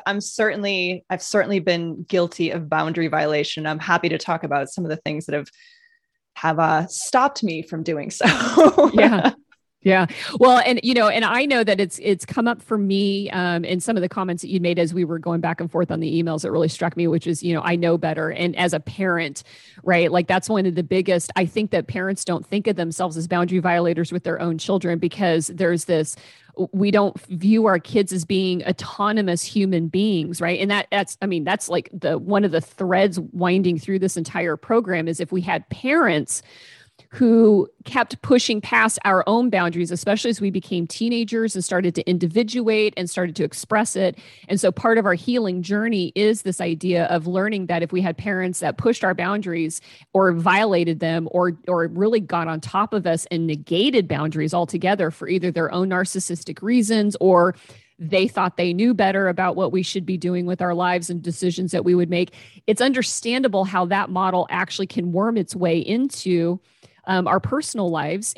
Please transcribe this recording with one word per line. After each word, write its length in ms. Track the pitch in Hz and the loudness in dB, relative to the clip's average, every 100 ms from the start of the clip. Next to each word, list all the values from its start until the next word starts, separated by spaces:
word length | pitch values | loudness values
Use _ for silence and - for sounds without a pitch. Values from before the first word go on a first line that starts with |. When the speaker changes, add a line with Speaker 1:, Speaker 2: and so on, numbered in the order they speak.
Speaker 1:
I'm 160 | - 202 | -4 -4
certainly, 840 | - - 214 208 202 190 180 180 - | -6 -2 -2 0 -4 -2 -2 -4 -6
I've 140 | 180 | -8
certainly 380 | - 208 147 196 | -2 0 2 0
been 420 | 170 170 170 160 | 0 0 -2 -8
guilty 480 | 165 190 175 - 170 | -2 0 0 0 -2
of 180 | 170 151 | -2 -4
boundary 380 | 156 156 160 160 | -2 -2 -2 0
violation. 640 | 156 151 151 151 - 156 | 0 0 0 -2 -4 -6
I'm 100 | 156 | -6
happy 300 | 175 175 170 | 0 0 0
to 100 | 160 | -4
talk 240 | - 165 | -4 -4
about 260 | 151 143 139 | -2 -2 -4
some 160 | - | -6
of 60 | 165 | -6
the 60 | 156 | -6
things 300 | 151 151 160 | -6 -6 -4
that 100 | 147 | -6
have, 120 | 139 _ - _ _ _ _ _ _ | -6 _ -20 _ _ _ _ _ _
have, 240 | - 160 160 | -4 -2 2
uh, 280 | 165 156 170 | 2 2 -2
stopped 560 | - - 254 277 277 | -8 0 2 2 0
me 180 | 208 160 | -4 -4
from 220 | 160 160 | -8 -8
doing 260 | 160 156 - | -4 -4 -6
so. 160 | - 208 | 0 2
<laughs> 640 | - 240 359 320 - 294 | 2 2 8 8 8 4
Speaker 2:
Yeah. 380 | - 208 208 165 - _ _ _ _ | 6 6 6 2 0 _ _ _ _
Yeah. 240 | 190 190 175 - - - | 2 4 2 -4 -6 6
Well, 240 | 247 247 | 8 8
and, 140 | 240 240 | 6 2
you 100 | 240 | 2
know, 140 | 247 214 | 4 4
and 160 | 220 | 4
I 200 | 220 240 | 0 0
know 200 | 285 254 | 2 2
that 160 | 214 196 | 2 2
it's, 180 | 190 - | 0 -2
it's 240 | 202 190 | -2 -2
come 220 | - - 233 | -2 -2 0
up 160 | 233 | -2
for 160 | - 214 | -4 -2
me, 500 | 196 196 196 196 196 | 0 0 0 -2 -4
um, 340 | 185 180 170 | -2 -2 -2
in 160 | 170 180 | -2 -4
some 160 | 196 220 | -2 -2
of 40 | |
the 80 | 175 | -2
comments 340 | - 185 175 | -4 -4 -4
that 60 | - | -4
you 120 | 190 | -2
made 180 | 175 175 | 0 0
as 160 | 165 | 0
we 100 | 175 | 0
were 140 | 165 165 | -2 -2
going 220 | 170 170 | -4 -2
back 200 | 165 165 | -2 -4
and 100 | 165 | -4
forth 200 | 165 175 | -2 -2
on 80 | 165 | -2
the 240 | 160 165 | -2 -2
emails, 220 | 165 156 | -2 -2
it 60 | - | -2
really 180 | 156 160 | 0 0
struck 280 | - 165 170 | 0 -4 0
me, 120 | 170 | 0
which 180 | 160 170 | 0 -2
is, 160 | 160 | -4
you 100 | 175 | -2
know, 100 | 165 | -2
"I 120 | 175 | 0
know 240 | 170 170 165 | 0 2 0
better." 320 | 160 156 156 | 0 -4 -4
And 240 | - 175 - | -2 -4 0
as 160 | 180 | 0
a 80 | 170 | -2
parent, 640 | - - 190 170 156 139 - - - - | -6 -4 -2 0 -4 -8 -18 -20 -20 -8
right, 280 | - 175 170 | 0 2 4
like, 180 | 175 170 | 2 2
that's 200 | 185 - | 0 0
one 180 | 214 190 | 0 0
of 100 | 170 | -2
the 80 | |
biggest, 480 | 165 185 190 175 - | 0 0 2 0 0
I 120 | 185 175 | -2 -2
think 260 | - 214 | -2 -2
that 160 | 185 - | -2 -2
parents 360 | 196 190 190 | -4 -4 -4
don't 220 | - 170 - | -4 -6 -4
think 220 | 202 208 | -4 -2
of 80 | 180 | -2
themselves 400 | 165 156 185 160 | -4 -4 -4 -4
as 100 | 165 | -2
boundary 320 | 175 175 185 | 0 2 0
violators 540 | 175 175 170 165 170 | 2 2 2 0 -2
with 100 | 175 | -4
their 180 | 170 160 | -4 -4
own 160 | 170 160 | -4 -4
children 440 | - 190 170 165 | -2 -2 0 -2
because 480 | 170 - 190 165 151 | -2 0 0 0 -2
there's 380 | 180 180 170 - | -2 0 0 0
this, 280 | 160 156 - - - _ - 185 | 0 0 -6 -18 -20 _ -6 -4
we 200 | 190 202 | 0 2
don't 280 | 208 202 - | 4 2 -2
view 440 | - 180 190 220 220 | -10 -2 4 4 4
our 140 | 180 | 2
kids 320 | - 208 190 | 0 0 0
as 120 | 185 | -2
being 380 | 160 190 190 180 | -2 0 0 -2
autonomous 800 | - - - - 202 214 190 175 | -2 -4 -6 -4 0 0 0 -2
human 460 | - 214 196 175 165 | -2 -2 0 0 0
beings, 520 | 185 214 185 156 170 | 0 0 0 -2 -4
right? 200 | 170 180 | -2 0
And 100 | 196 | 0
that, 160 | 202 - | 0 0
that's, 260 | 202 180 - | -2 -2 -4
I 40 | 202 | -4
mean, 160 | 175 | -2
that's, 260 | 151 202 - | -2 -4 -2
like, 220 | 175 - | -4 -4
the, 260 | 175 147 156 | -6 -2 -2
one 260 | 180 202 | 0 2
of 80 | 202 | 2
the 80 | 160 | 0
threads 580 | - - 190 185 202 175 | -4 -6 0 2 2 0
winding 640 | 160 175 180 185 180 165 | -8 -2 0 2 2 0
through 180 | - 190 | -2 -2
this 180 | 190 - | -2 -4
entire 400 | 165 - 170 151 | -6 -4 -4 -4
program 520 | - 226 202 165 165 | 0 0 2 -2 -2
is 100 | 160 | -4
if 140 | 165 | -4
we 80 | 185 | -4
had 280 | 180 170 - | -2 -4 -6
parents 720 | - 254 311 247 151 - - - - - - _ _ - | -8 0 2 4 2 -2 -8 -10 -20 -20 -20 _ _ -12
who 580 | - 240 226 220 202 - _ | 2 4 8 8 6 2 _
kept 360 | - 254 233 - | -4 -2 -2 -4
pushing 380 | - 247 - 214 | 2 4 4 -4
past 380 | - 233 220 - | 0 2 2 2
our 180 | 202 185 - | 2 2 4
own 240 | 226 247 | 2 2
boundaries, 400 | 202 170 170 170 | 2 0 -2 -4
especially 400 | 175 - 214 240 | -2 -2 0 0
as 100 | 220 | -2
we 100 | 202 | -2
became 360 | 185 - 180 170 | -2 -4 -4 -4
teenagers 680 | - 226 233 220 233 226 | -4 -2 -2 -2 -2 -2
and 80 | 190 | -2
started 320 | - - 185 | -2 0 0
to 140 | 170 - | 0 0
individuate 840 | 180 170 185 220 233 220 214 214 - | 0 2 0 0 0 0 2 2 0
and 140 | 180 | -6
started 260 | - 180 160 | -4 -4 -2
to 80 | |
express 520 | 160 - - 214 226 190 | -4 -4 -2 0 0 0
it. 220 | 185 - - - - | -2 -2 -16 -18 -4
And 100 | 196 | 0
so 140 | 190 | 0
part 240 | - 226 226 | 2 2 4
of 80 | |
our 80 | 202 | 4
healing 500 | 175 - 247 208 180 | 0 0 0 0 -4
journey 500 | 175 208 226 208 175 | -2 -2 0 0 -2
is 260 | - 208 226 | 2 2 2
this 180 | 196 175 | -2 -4
idea 440 | 175 160 180 175 165 | -4 -2 0 0 2
of 200 | 170 160 | 0 0
learning 400 | 190 202 208 175 | -2 0 -2 -2
that 160 | 170 | -2
if 100 | 165 | -2
we 80 | 185 | -2
had 160 | 185 165 | -2 -2
parents 440 | 202 185 185 180 | -4 -2 -2 -2
that 180 | 156 - | -4 0
pushed 260 | 240 240 | 0 2
our 100 | 185 | 0
boundaries 680 | 185 180 208 196 165 160 - - - _ | 0 -2 -4 -4 -4 -4 -6 -14 -20 _
or 180 | 190 190 | 2 4
violated 680 | 170 170 196 220 180 170 160 | 4 4 4 4 2 0 -2
them 280 | 165 165 165 | -2 -2 -2
or, 260 | 180 180 170 - | 0 0 -2 -2
or 180 | 180 165 | -2 -2
really 320 | 170 208 233 | 0 2 2
got 280 | 170 175 165 | 0 -2 -2
on 120 | 160 | -6
top 340 | - 185 214 | -4 -2 0
of 120 | 214 175 | -2 0
us 200 | 165 - | -2 -2
and 160 | 170 165 | -2 -2
negated 640 | 151 - 165 262 247 170 | -4 -2 0 2 2 0
boundaries 460 | 143 156 156 156 | -2 -2 -2 -2
altogether 560 | 175 170 170 185 196 165 | -2 -2 -2 0 0 0
for 180 | - 151 | -4 -2
either 220 | 185 180 | -2 0
their 200 | 170 160 | -2 -2
own 200 | 180 190 | -2 0
narcissistic 720 | 180 190 190 - 170 - 160 | 0 -2 -4 -6 -8 -10 -8
reasons 520 | 196 247 208 220 208 202 | 0 2 4 2 0 2
or 340 | 190 180 175 - - - _ - | 6 6 6 0 -12 -20 _ -12
they 280 | 160 190 190 | -2 0 2
thought 300 | 196 180 - | 0 -2 0
they 160 | 175 | -2
knew 220 | 175 233 | 2 2
better 340 | 226 196 196 190 | 4 2 2 0
about 260 | 175 185 | 0 0
what 160 | 170 180 | 0 0
we 120 | 185 | 0
should 240 | 175 196 180 | -2 -4 -4
be 100 | 180 | -4
doing 300 | 175 180 180 | -2 -2 -2
with 160 | 180 | -2
our 120 | 180 | -2
lives 360 | 175 180 180 170 | 0 0 0 -4
and 120 | 175 | -8
decisions 500 | 175 - 180 170 185 | -6 -4 -2 -2 -2
that 120 | - | 0
we 100 | 175 | 2
would 140 | 180 175 | 2 2
make, 240 | 175 180 - - - - | 0 -2 -6 -20 -10 -2
it's 140 | 214 | 2
understandable 840 | 262 254 - - 233 247 254 190 | 2 2 -2 -4 -4 0 0 0
how 200 | 190 185 | 0 0
that 240 | 175 196 196 | 0 0 -2
model 380 | 185 190 180 - | -2 0 0 0
actually 360 | 180 180 - 190 | -2 -4 -4 -6
can 260 | - 175 | -4 -2
worm 240 | 175 220 233 | 0 0 0
its 180 | 165 | -2
way 240 | 190 175 165 | -2 0 0
into, 800 | - 226 269 - 190 175 170 180 _ _ _ _ - | 0 0 -2 -2 0 0 2 -2 _ _ _ _ -2
um, 200 | 185 185 | 0 2
our 140 | 190 | 0
personal 500 | - 269 311 226 180 | 0 -4 -4 -4 -2
lives. 440 | 160 143 185 220 | -2 -4 -4 -6